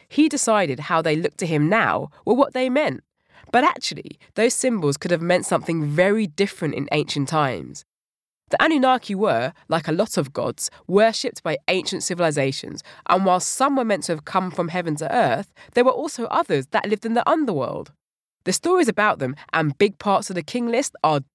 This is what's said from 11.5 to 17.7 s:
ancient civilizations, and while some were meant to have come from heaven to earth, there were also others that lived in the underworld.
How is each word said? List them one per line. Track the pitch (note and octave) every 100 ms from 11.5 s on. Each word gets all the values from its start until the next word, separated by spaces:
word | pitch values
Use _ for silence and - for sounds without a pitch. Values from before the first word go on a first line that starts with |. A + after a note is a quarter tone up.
| D#3 -
ancient | F#3 - F#3
civilizations, | - F3 E3 D3 C3+ C3+ - - - - -
and | F#3
while | F#3+ F3+
some | - - C4+
were | C4+ A#3
meant | G3
to | -
have | D#3+ -
come | F#3+ F#3
from | F3+ E3+
heaven | F3+ E3+ D3+
to | D#3
earth, | B3 E3 A#2 G3+ _ -
there | -
were | B3
also | - D4+ - A#3
others | C4+ E4+ D3 C3
that | - G3+
lived | G#3 A3+
in |
the | A3+ -
underworld. | D#4+ C4+ D#3 A#2+